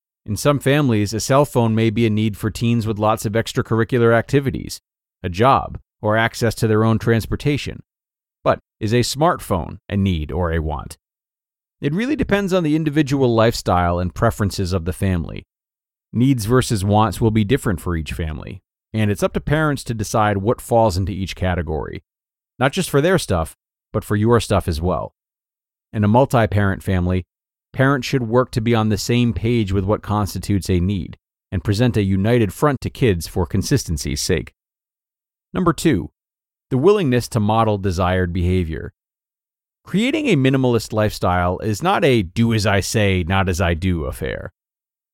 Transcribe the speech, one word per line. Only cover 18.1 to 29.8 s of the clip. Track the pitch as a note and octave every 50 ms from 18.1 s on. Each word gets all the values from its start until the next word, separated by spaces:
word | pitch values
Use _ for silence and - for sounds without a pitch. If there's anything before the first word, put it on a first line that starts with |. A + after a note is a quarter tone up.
| -
family, | - E2+ D#2 D2+ B1 - - E2+ F#2 _ _ _ _ _ _ -
and | G#2+ G#2+ G#2
it's | G#2 -
up | - - -
to | -
parents | - - D3 D#3 D#3 D3+ C#3 - -
to | - A#2
decide | G#2+ G2 - - A2+ G#2+ G#2 G2+
what | G2 F#2+ A2 - -
falls | - - A#2+ A2+ A2+ G#2+ E2+
into | F#2 G2 E2+
each | E2 F#2 F#2+ - -
category, | - F#2+ F#2 F2 F2 D#2+ D#2 D#2 C#2 G#1 G1+ - - _ _ _ _ _ _ _ _ _ _ _
not | - B2 C#3
just | - F#3+ - -
for | - C#3
their | D3 F3+ F#3+ -
stuff, | - - G2 E2 D#2+ - - _ _ _ _ _ _ _ -
but | G#2+ -
for | - G#2+
your | G#2 G#2+ A2+ A#2+ A2
stuff | - - G#2+ F#2 -
as | F#2 D#2+ D2+
well. | E2+ F2+ E2 A#1+ G#1+ - _ _ _ _ _ _ _ _ _ _ _ _ _ _ _ _ -
In | A2 G#2
a |
multi-parent | G#2 A2 B2 C#3 - - A#2 A2 - F#2+ G#2 G2+ G2 F#2+ -
family, | - G#2 F#2+ F2+ F2 F2+ F#2 F#2 F2 _ _ _ _ _ _ _ _ _ -
parents | - C3 C#3 C#3+ B2+ -
should | - C#3+ C3 A#2+
work | A2 A#2 B2+ B2+ -
to | - B2
be | G#2+ A#2 A#2
on | A2+ G#2+ G#2+
the | G#2
same | F#2 - - A#2+ A#2+ A#2+ A#2
page | A2 - A2+ A2+ B2 A#2 G#2+ F#2
with | F#2+ G2+